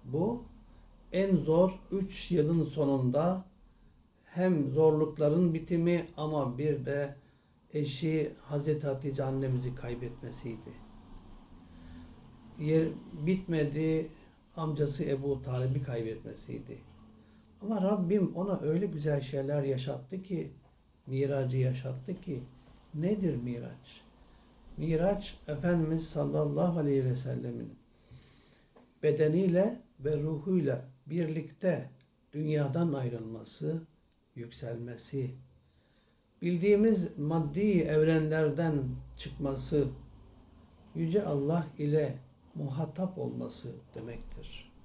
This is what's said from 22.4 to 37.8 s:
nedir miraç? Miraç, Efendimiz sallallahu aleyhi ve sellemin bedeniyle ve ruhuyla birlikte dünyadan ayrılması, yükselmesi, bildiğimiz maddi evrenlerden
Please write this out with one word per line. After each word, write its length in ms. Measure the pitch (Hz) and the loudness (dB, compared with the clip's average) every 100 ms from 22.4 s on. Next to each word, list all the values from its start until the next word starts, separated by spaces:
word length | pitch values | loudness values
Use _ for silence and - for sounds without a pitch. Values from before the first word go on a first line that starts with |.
| - - - - - | -8 -20 -20 -20 -12
nedir 420 | 151 165 214 185 123 | -2 0 2 0 0
miraç? 680 | 123 120 120 127 - - - - - - - - - - | -4 -6 -8 -14 -20 -20 -20 -20 -20 -20 -20 -20 -18 -6
Miraç, 600 | 151 160 180 202 - - - | 0 2 4 2 -4 -14 -8
Efendimiz 600 | 147 175 170 156 160 - | -2 2 2 4 0 -2
sallallahu 680 | 147 143 151 147 143 175 165 | -2 0 2 2 2 2 2
aleyhi 260 | 147 139 127 | 2 4 2
ve 100 | 127 | 0
sellemin 580 | 127 127 123 120 113 - _ _ _ - - - - - _ - - _ | -2 -4 -4 -6 -10 -14 _ _ _ -20 -20 -20 -20 -20 _ -20 -20 _
bedeniyle 800 | 151 151 156 165 190 175 208 247 - _ | 0 4 4 4 4 4 2 0 -14 _
ve 180 | 135 147 | -2 0
ruhuyla 680 | 151 151 185 185 139 127 - - - | 0 -4 0 2 2 -2 -6 -20 -6
birlikte 840 | 165 160 160 151 - 185 147 - - _ _ _ | -2 -2 -2 -6 -4 0 0 -4 -16 _ _ _
dünyadan 600 | 147 151 151 139 147 170 | -6 0 2 2 2 2
ayrılması, 880 | 139 123 120 110 113 107 - 151 165 - _ _ _ _ - | 0 -2 -6 -8 -10 -12 -6 -4 -4 -6 _ _ _ _ -14
yükselmesi, 1000 | 120 - 120 117 117 120 - 139 127 - - - _ _ _ _ _ _ _ _ | -14 -10 -10 -8 -10 -12 -8 -4 -4 -6 -18 -20 _ _ _ _ _ _ _ _
bildiğimiz 760 | 175 175 196 208 220 208 170 - | 0 2 6 8 8 4 0 -2
maddi 600 | 147 165 147 147 208 | 0 2 0 2 4
evrenlerden 1040 | 185 | 4